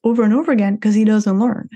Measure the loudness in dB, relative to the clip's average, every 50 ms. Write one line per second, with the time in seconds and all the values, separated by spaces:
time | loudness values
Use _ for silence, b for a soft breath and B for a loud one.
0 | -4 -2 0 0 2 2 0 0 0 0 0 0 0 0 -2 -2 -2 0 2 2
1 | 2 2 2 2 0 0 0 0 0 -2 -2 -6 -8 -12 -18